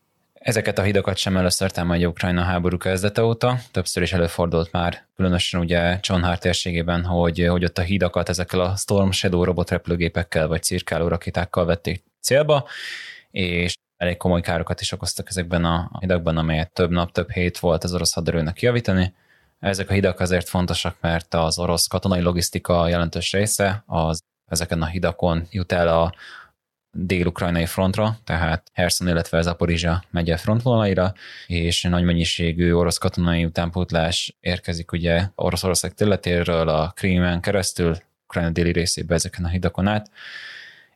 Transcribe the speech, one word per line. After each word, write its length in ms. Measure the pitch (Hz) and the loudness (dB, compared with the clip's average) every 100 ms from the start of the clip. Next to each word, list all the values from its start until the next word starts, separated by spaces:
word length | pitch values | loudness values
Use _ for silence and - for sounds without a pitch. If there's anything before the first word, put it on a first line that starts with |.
| _ _ _ | _ _ _
Ezeket 460 | _ - 110 107 101 | _ -2 0 0 2
a 40 | |
hidakat 340 | 98 98 98 92 | 4 2 2 -2
sem 200 | 101 92 | 0 2
először 340 | 90 - 95 | 2 2 0
támadja 380 | - 87 87 87 | 0 0 2 2
Ukrajna 340 | - 90 90 | 0 0 2
háború 340 | 90 90 87 87 | 2 2 0 0
kezdete 480 | 92 92 101 110 | 0 0 0 2
óta. 340 | 113 113 123 127 - | 2 2 0 0 -4
Többször 320 | 92 - 92 | -6 -4 -2
is 100 | 87 | 0
előfordult 600 | 92 85 - 85 82 82 | 2 0 0 0 0 0
már, 340 | 87 85 - _ - | 0 -2 -4 _ -2
különösen 440 | 92 87 - 90 | 0 2 0 -2
ugye 400 | 85 87 87 92 | 0 2 2 0
Csonhár 380 | - 92 87 87 | 0 0 2 0
térségében, 640 | 90 87 90 85 85 85 | 0 0 -2 -2 0 -2
hogy, 420 | 87 87 85 85 87 | 0 2 2 2 2
hogy 180 | 90 | 2
ott 140 | 87 - | 0 -2
a 40 | |
hidakat 460 | 90 98 90 90 85 | 0 2 2 0 -2
ezekkel 320 | 92 87 92 | -2 -2 0
a 160 | 90 98 | 0 -2
Storm 340 | - 101 95 | 0 2 2
Shadow 340 | 90 98 87 | 2 0 2
robotrepülőgépekkel 1040 | 90 87 85 90 - 87 82 92 - 82 78 | 2 0 0 -2 -2 0 0 -2 -2 0 0
vagy 140 | 82 | 0
cirkáló 460 | - 90 - 82 85 | -2 -4 -4 -2 0
rakétákkal 560 | 85 - 90 87 95 | -2 -4 -4 -2 -2
vették 400 | 85 85 - 87 _ _ | 0 0 -2 -6 _ _
célba, 480 | - 135 151 143 - - - - - - _ | 2 2 4 2 0 -12 -12 -12 -14 -18 _
és 440 | - 90 87 87 - _ - | -4 -2 0 -2 -4 _ -4
elég 200 | 87 87 | -2 0
komoly 240 | 87 87 | 2 2
károkat 400 | - 85 85 - | 2 -2 -2 -4
is 120 | - | -6
okoztak 360 | 90 - - - | -6 -8 -8 -6
ezekben 360 | 95 85 87 | -6 -2 0
a 260 | 85 85 87 - | 2 0 -2 -6
hidakban, 360 | 92 87 82 80 | 0 0 2 0
amelyet 360 | 80 78 80 | 2 0 -2
több 180 | - 85 | 0 2
nap, 220 | 87 85 | 2 0
több 180 | - - | -2 -4
hét 280 | 92 87 - | -2 -2 0
volt 260 | 87 82 | 0 0
az 100 | 87 | 0
orosz 180 | 90 85 | -2 -2
haderőnek 480 | - 82 82 80 - | -2 -2 0 -2 0
javítani. 540 | 120 120 110 95 90 _ _ _ _ _ | 0 2 2 2 2 _ _ _ _ _
Ezek 320 | 98 95 98 | -2 -2 0
a 20 | |
hidak 280 | 98 95 87 | 2 2 0
azért 280 | 90 87 - | 0 0 0
fontosak, 480 | 92 90 87 - - | -2 0 -2 -4 -2
mert 340 | 85 82 - | -2 -2 -2
az 240 | 85 80 - | 0 0 0
orosz 280 | 87 85 - | 0 0 0
katonai 340 | 92 98 90 | -2 0 2
logisztika 680 | 87 87 82 - - 87 85 | 2 0 -2 -4 0 2 4
jelentős 440 | 87 85 85 - | 2 0 -2 -2
része 500 | 95 107 - 98 104 - | -2 0 0 0 -2 -4
az 320 | 85 80 80 _ _ _ | -2 -2 -2 _ _ _
ezeken 320 | 82 85 85 | -4 -2 -2
a 40 | 80 | -2
hidakon 600 | 90 85 - 87 82 85 | -2 -2 0 0 0 -4
jut 220 | 98 87 | -8 -2
el 160 | 90 85 | 0 2
a 260 | 82 82 - - - - _ _ _ _ | 4 2 -2 -18 -20 -20 _ _ _ _
dél-ukrajnai 760 | 85 90 90 85 - 90 85 82 | -8 -2 0 0 0 -2 0 0
frontra, 520 | - 95 101 107 110 | 0 0 2 0 -2
tehát 460 | - 82 82 80 _ | -4 -2 0 -2 _
Herson, 360 | - 87 - 90 | -2 0 0 0
illetve 340 | 85 - 82 | 0 0 0
Zaporizsia 600 | 85 85 85 82 82 85 - | 0 -2 -2 0 0 -2 -2
megye 260 | 87 85 82 | -4 0 0
frontvonalaira, 800 | 104 113 127 117 101 92 92 - - - - | 0 0 2 2 2 2 0 -2 -16 -20 -6
és 360 | 87 85 - | -2 0 0
nagy 220 | 87 87 | 0 2
mennyiségű 680 | 87 85 82 - 85 85 87 | 2 2 0 0 -2 2 2
orosz 260 | 85 85 - | 4 2 0
katonai 460 | 98 - 87 85 | -2 0 2 2
utánpótlás 920 | 82 85 85 90 87 82 80 - - - | 0 -2 -2 -2 -2 0 0 -2 -6 -8
érkezik 520 | 90 87 - 85 82 | -6 -4 -4 -8 -6
ugye 360 | 85 85 85 95 | -2 2 2 0
Oroszország 600 | - 87 90 95 85 90 | -2 -2 0 0 0 -2
területéről 720 | - 104 92 87 87 87 82 80 | 0 2 2 2 0 2 2 2
a 240 | 78 82 - | 2 0 -2
Krímen 440 | 98 90 90 87 | 0 2 2 0
keresztül, 560 | - 98 90 - 85 85 _ _ | 0 0 -2 0 0 -2 _ _
Ukrajna 260 | _ 90 85 | _ -2 0
déli 220 | 82 85 | 2 2
részébe 420 | 85 85 - 80 | 2 -2 -4 -2
ezeken 300 | 82 90 - | -2 -2 -4
a 40 | 85 | -4
hidakon 380 | 90 90 - 98 | -2 -2 0 0
át. 240 | 107 - - - - - - - - _ | 0 -4 -20 -18 -16 -16 -18 -20 -20 _